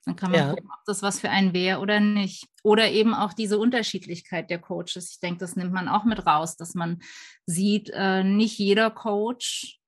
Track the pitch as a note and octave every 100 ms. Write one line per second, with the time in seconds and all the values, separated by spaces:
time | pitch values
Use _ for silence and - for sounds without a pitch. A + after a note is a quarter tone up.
0 | - F3 F#3 E3+ C#3+ D#3 - - - G3+
1 | G3 F#3 F3+ F#3+ F#3+ F3+ F#3 F#3 G3+ G#3
2 | G#3 G#3 F#3+ - - _ G#3+ G#3+ A3 G#3
3 | A3 - G3+ F3 G#3+ G#3 A3+ B3 G#3+ F#3+
4 | - E3+ - F3+ - F3 - E3+ F3 F#3
5 | F3 - F3 F3 F3+ F#3 F3+ F#3 F3 G#3
6 | G#3+ G#3+ - D#3 E3 - E3 F3 E3+ E3+
7 | - - - - - E3+ G3+ G#3 G#3 -
8 | G3 F#3+ F#3+ G3+ A3 - G3+ G3+ A3 A3
9 | A3+ G3+ A3 B3 - - - -